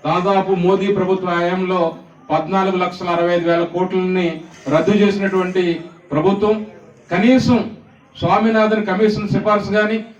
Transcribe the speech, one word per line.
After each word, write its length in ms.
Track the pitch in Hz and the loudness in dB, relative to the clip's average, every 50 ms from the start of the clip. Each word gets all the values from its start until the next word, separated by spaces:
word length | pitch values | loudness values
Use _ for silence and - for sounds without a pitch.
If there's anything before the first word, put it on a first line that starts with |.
| - | -2
దాదాపు 460 | 151 160 180 180 196 196 190 180 185 190 175 175 | -2 -2 0 0 2 2 2 2 0 0 2 2
మోదీ 220 | 180 196 190 190 202 202 185 | 2 2 2 0 0 0 0
ప్రభుత్వ 300 | 185 185 190 185 185 180 175 170 | 0 0 0 -2 -2 -2 -2 0
హయాంలో 440 | 170 175 185 185 190 180 185 180 165 165 - - - - - - - - | 0 -2 -2 -2 -2 -2 0 0 0 -2 -2 -8 -20 -20 -20 -20 -6 -4
పద్నాలుగు 460 | 156 165 156 156 190 190 190 196 185 180 180 | -2 -2 -2 0 0 0 0 0 0 -2 -2
లక్షల 240 | 180 - - 180 180 170 | -4 -4 -6 -4 -4 -2
అరవై 180 | 170 170 175 175 | 0 0 0 0
ఐదు 100 | 170 165 170 | 0 2 0
వేల 140 | 170 170 175 170 170 | 0 0 0 -2 -2
కోట్లని 540 | 175 185 196 190 185 185 185 185 185 175 170 160 156 - - - - - 135 | -4 -2 0 0 -2 0 0 0 0 -2 -2 -4 -6 -14 -18 -20 -12 -4 0
రద్దు 220 | 147 160 - 190 208 202 | 0 2 2 2 4 4
చేసినటువంటి 640 | 208 202 196 196 196 185 185 185 180 180 185 185 180 170 165 - - - - - - - | 4 2 2 0 -2 0 0 0 -2 0 -2 -2 -2 -2 -2 -4 -8 -16 -20 -20 -12 -6
ప్రభుత్వం. 420 | 143 151 160 190 202 202 214 208 220 214 - - - - - - - - - - | -4 0 0 0 0 2 0 0 0 -2 -4 -12 -16 -20 -20 -20 -20 -20 -10 -6
కనీసం 460 | 170 185 202 247 262 254 - 240 247 226 - - - - - - _ _ _ _ _ | -2 2 4 4 4 4 4 2 0 0 0 -4 -10 -16 -20 -20 _ _ _ _ _
స్వామినాథన్ 720 | - - - 196 208 220 220 220 220 214 214 220 214 208 - | -6 0 0 2 2 2 2 2 2 2 2 2 0 -2 -2
కమిషన్ 420 | - 208 220 214 214 208 208 - - | 0 2 2 2 2 0 -2 -2 -2
సిఫార్సు 360 | - 208 214 208 208 - 190 202 214 | 0 2 0 0 0 0 0 0 0
కానీ 200 | 214 214 220 220 - - - | 0 0 -2 -4 -6 -10 -18